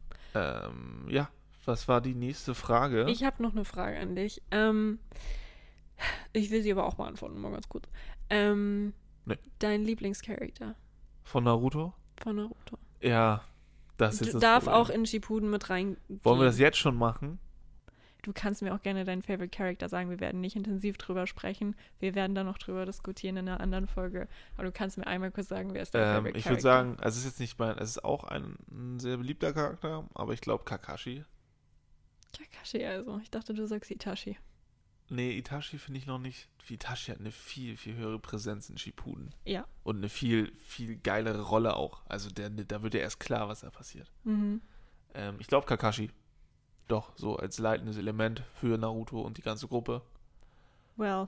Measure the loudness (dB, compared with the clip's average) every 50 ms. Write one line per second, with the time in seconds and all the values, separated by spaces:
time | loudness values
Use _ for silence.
0 | -12 -12 -12 -12 -10 -4 -2 0 0 0 0 -2 -4 -6 -8 -8 -10 -10 -10 -10
1 | -4 0 0 0 0 0 -6 -14 -20 -20 -20 -8 -2 -2 0 0 2 4 4 4
2 | 4 2 0 -2 -2 -2 -4 -4 -4 -4 -4 -2 2 4 6 6 6 6 4 4
3 | 4 4 4 2 2 0 2 2 0 0 2 0 -2 -2 -2 -4 -4 -4 -2 -4
4 | -4 -4 -2 -2 -2 -4 -4 -8 -6 0 2 4 6 6 6 6 4 2 0 -2
5 | -6 -12 -12 -8 -4 -4 -4 -4 -4 -10 -12 -18 -20 -20 -20 -20 -20 -18 -10 -4
6 | -2 -2 -2 -4 -6 -2 0 0 2 2 2 2 4 4 4 4 2 2 0 -2
7 | -4 -6 -6 -8 -8 -8 -8 -6 -6 -6 -6 -6 -8 -8 -8 -10 -10 -10 -10 -10
8 | -8 -8 -10 -8 -4 2 4 6 6 6 6 6 4 2 2 2 0 -2 -4 -6
9 | -12 -20 -20 -10 -4 -4 -4 -4 -4 -10 -8 -2 0 2 2 4 2 2 0 0
10 | 0 -2 -4 -4 -6 -8 -6 -6 -6 -8 -8 -8 -8 -10 -10 -10 -14 -20 -20 -20
11 | -20 -20 -20 -20 -8 0 2 4 6 6 6 6 6 4 2 2 -2 -2 -6 -10
12 | -16 -18 -12 -8 -4 -2 -2 -2 -2 -4 -6 -10 -14 -14 -14 -14 -16 -18 -8 0
13 | 2 4 6 8 8 6 6 4 0 -6 -16 -20 -20 -20 -20 -20 -20 -6 2 4
14 | 4 4 4 4 0 2 4 6 8 10 10 8 8 8 8 8 8 8 4 2
15 | 2 2 0 -2 -2 0 0 0 2 2 0 0 0 0 0 0 0 0 -2 -4
16 | -8 -12 -6 2 8 8 10 10 10 8 8 10 8 8 8 8 4 4 4 4
17 | 4 4 2 2 -4 -6 -6 -8 -12 -14 -16 -18 -20 -20 -20 -20 -20 -20 -20 -20
18 | -20 -20 -20 _ -10 -8 -6 -2 0 -2 0 0 -2 -2 -2 -2 -2 -2 -2 0
19 | 0 -2 -2 -2 -2 -2 -2 -2 -2 -4 -4 -2 -2 -2 -2 -2 -4 -4 -2 -2
20 | -2 -2 -4 -4 -2 -2 -2 -2 -4 -4 -4 -4 -2 -2 -2 0 0 -2 -2 -4
21 | -4 -4 -2 -2 -2 -4 -4 -6 -6 -6 -4 -4 -4 -4 -4 -6 -10 -20 -10 -4
22 | -4 -2 0 0 0 0 0 0 -2 -2 -4 -6 -6 -6 -4 -4 -4 -4 -4 -6
23 | -6 -8 -8 -6 -4 -4 -4 -2 -2 -2 -2 0 2 2 2 2 2 0 0 0
24 | -2 -2 -2 -4 -6 -6 -10 -14 -14 -10 -8 -6 -4 -4 -4 -2 -4 -4 -2 -4
25 | -4 -2 -2 -2 -2 -4 -4 -6 -6 -4 -4 -4 -4 -4 -4 -6 -4 0 2 4
26 | 4 6 4 4 2 0 -2 -2 2 2 4 6 8 8 8 8 8 4 0 0
27 | 0 0 0 0 -2 -6 -6 -6 -6 -6 -4 -2 -2 -2 -2 -2 -4 -6 -6 -4
28 | -2 0 -2 -2 -2 -6 -8 -6 -6 -8 -10 -14 -16 -16 -12 -10 -8 -8 -6 -4
29 | -4 -2 -2 -2 -2 -4 -4 -2 0 0 0 2 0 0 -2 -4 -6 -6 -6 -6
30 | -8 -8 -8 -6 -4 -4 -4 -4 -2 -2 -2 -2 -2 -4 -8 -8 -8 -8 -10 -10
31 | -8 -10 -10 -10 -12 -16 -20 -20 _ _ _ _ _ _ _ _ _ _ -20 -20
32 | _ _ _ _ _ -20 -20 -20 -18 -18 -20 -18 -10 -6 -6 -4 -4 -4 -6 -6
33 | -8 -8 -8 -8 -8 -8 -8 -8 -8 -6 -6 -6 -4 -4 -4 -6 -6 -8 -12 -10
34 | -8 -8 -8 -8 -8 -10 -10 -12 -14 -20 -20 _ _ _ _ _ _ _ _ _
35 | _ -8 -4 -2 -2 -2 -2 -4 -6 -6 -6 -8 -8 -8 -12 -12 -12 -10 -10 -10
36 | -8 -6 -6 -6 -6 -8 -10 -12 -16 -20 _ _ -16 -12 -12 -10 -8 -8 -8 -8
37 | -8 -8 -10 -8 -10 -10 -12 -12 -12 -12 -10 -10 -8 -10 -10 -10 -10 -10 -8 -6
38 | -6 -4 -6 -6 -8 -8 -8 -6 -4 -4 -6 -6 -8 -12 -12 -12 -10 -10 -10 -12
39 | -10 -10 -8 -10 -10 -12 -12 -10 -6 -4 -4 -4 -4 -8 -14 -10 -6 -4 -4 -2
40 | -4 -6 -4 -2 2 4 4 4 4 2 -4 -10 -16 -14 -12 -10 -8 -8 -8 -6
41 | -2 0 0 2 2 0 -2 -2 0 2 4 4 6 4 4 2 0 -2 -4 -10
42 | -12 -8 -8 -6 -6 -8 -8 -8 -8 -6 -6 -6 -6 -6 -4 -4 -4 -2 0 0
43 | 0 -2 -4 -6 -4 -2 -2 -2 -2 -2 -6 -8 -12 -14 -16 -16 -18 -18 -16 -16
44 | -18 -18 -18 -8 -2 0 2 2 2 0 0 -2 -6 -10 -20 -20 -20 -20 -20 -20
45 | -20 _ -10 -8 -8 -8 -8 -8 -2 2 4 4 4 4 0 2 2 2 0 0
46 | -2 -6 -8 -14 _ _ _ -20 -20 -20 _ _ _ _ _ -10 -4 0 0 0
47 | 0 -4 -10 -6 -4 -4 -2 -2 -4 -6 -4 0 0 2 2 0 0 -4 -6 -4
48 | -4 -2 0 2 2 0 0 -2 -8 -12 -8 -2 0 2 2 2 0 -2 -2 -2
49 | -6 -6 -4 -6 -4 -6 -6 -8 -6 -6 -4 -4 -4 -2 -2 -2 0 0 -4 -4
50 | -6 -10 -18 -20 -20 -20 -20 -20 -20 -20 -20 -20 -20 -20 _ _ _ _ _ -4
51 | -2 0 0 0 -2